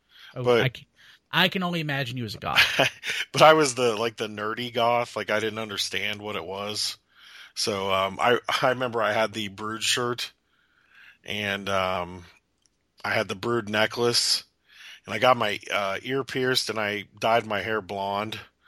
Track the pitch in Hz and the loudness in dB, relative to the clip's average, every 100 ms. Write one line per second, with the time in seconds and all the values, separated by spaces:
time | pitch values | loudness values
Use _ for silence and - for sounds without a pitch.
0 | _ - - 135 123 117 127 - - _ | _ -20 -16 -2 4 4 4 -2 -14 _
1 | - - _ 160 180 190 180 170 151 139 | -20 -20 _ 0 2 0 -2 -2 -2 -4
2 | 127 127 110 - - - - - 131 - | -4 -6 -8 -6 0 2 4 4 0 0
3 | - - - 135 156 160 139 123 120 104 | -6 -6 -4 8 8 10 6 2 2 2
4 | 117 110 107 104 107 113 120 120 117 120 | -2 -4 -6 -6 -6 -6 -4 2 4 4
5 | 120 110 101 107 110 110 110 95 - 98 | 0 -4 0 0 0 -4 -6 -6 -4 -4
6 | 101 104 104 101 85 98 104 107 - - | -4 -6 -6 -6 -6 -6 -6 -4 -6 -8
7 | _ _ - - - - - 98 98 95 | _ _ -20 -20 -12 -4 -2 -2 0 0
8 | 95 95 120 120 - - 135 123 127 117 | 0 2 2 2 0 0 0 0 -2 0
9 | 104 110 107 110 101 98 107 110 - 127 | 0 2 0 -2 -8 -8 -10 -4 -2 0
10 | 120 123 - - _ _ _ _ _ - | -2 -4 -8 -14 _ _ _ _ _ -20
11 | - _ - 104 104 101 98 98 92 92 | -20 _ -8 -4 -4 -4 0 0 2 0
12 | 87 90 85 _ _ _ _ _ _ _ | -4 -10 -16 _ _ _ _ _ _ _
13 | 104 110 104 95 117 120 104 107 110 117 | -4 -2 -2 -4 -2 -2 0 2 2 2
14 | 120 117 - - - _ _ - - - | 2 2 0 -2 -4 _ _ -20 -20 -18
15 | - 107 123 120 104 98 - 98 98 98 | -10 2 4 4 0 -4 -4 -2 -2 -4
16 | 123 135 123 135 127 131 - 110 104 104 | -4 -6 -4 -2 0 0 -2 -2 -2 -4
17 | - - 113 117 110 101 101 107 92 98 | -8 -2 2 2 2 -4 -2 -2 -2 -4
18 | 98 101 107 107 - _ | -2 -2 -4 -8 -14 _